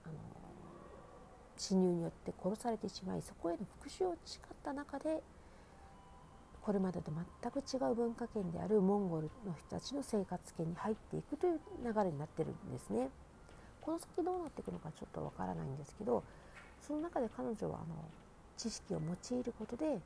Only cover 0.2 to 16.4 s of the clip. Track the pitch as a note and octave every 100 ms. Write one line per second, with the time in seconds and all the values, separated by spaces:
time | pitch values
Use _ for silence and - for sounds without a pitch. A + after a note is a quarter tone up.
0.2 | - - - - - - - - - -
1.2 | - - - - - F#3+ F#3 F3 E3 -
2.2 | - - F3+ G#3+ B3 G#3+ F#3+ - F#3 F3+
3.2 | - - E4+ E4+ G3 - C#4+ - F#4 E4+
4.2 | - - - - D4 C#4 C#4+ C#4 D4+ D#4
5.2 | - - - - - - - - - -
6.2 | - - - - - G3+ F#3+ F3 D#3 D#3
7.2 | F3 - A#3+ C#4+ - C4 C4 A#3 A#3 A#3
8.2 | A#3 A3 F#3 E3+ F3 G#3+ F#3 G3+ F#3+ D#3+
9.2 | D#3 - G3+ D3+ - E3+ - C#4 C4 G#3+
10.2 | F#3 F3 - - E3 E3+ G#3 A3 - D#3
11.2 | - D4 F4+ D#4+ - F4 A#3+ G#3+ F#3+ C#3+
12.2 | D#3 - D3 - - B2+ - G#3+ C4 -
13.2 | - - - - - - - E4 - -
14.2 | E4+ F#4 E4 - - F3 D#3+ - - -
15.2 | D3 - F#3 E3 D3+ C3+ C#3 - G#3 A3
16.2 | - -